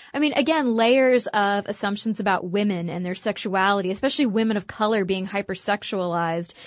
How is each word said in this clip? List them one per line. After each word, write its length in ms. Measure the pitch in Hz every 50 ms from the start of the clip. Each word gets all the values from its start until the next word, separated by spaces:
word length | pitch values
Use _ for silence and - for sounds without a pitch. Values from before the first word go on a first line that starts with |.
| - - -
I 60 | 285
mean, 140 | 302 302 -
again, 400 | - 254 262 320 320 277 247 226
layers 540 | 226 226 233 254 269 262 254 254 247 - -
of 380 | - 214 202 202 202 202 202
assumptions 520 | - 208 - - 202 202 208 - 226 214 -
about 320 | 190 202 185 170 - 180
women 380 | 170 202 208 208 190 175 170 170
and 180 | - 175 180
their 80 | 180 185
sexuality, 720 | - - 220 196 - - 208 185 190 190 196 202 202 185 185 190
especially 340 | 208 - 277 262 - 285
women 300 | 233 190 220 226 220 214
of 100 | 208 -
color 380 | - - - 214 214 226 208 196
being 220 | 185 190 190 185
hypersexualized 1300 | 196 202 202 202 - 190 - - - 202 202 - - 226 190 180 175 170 170 170 165 165 170 175 - - - -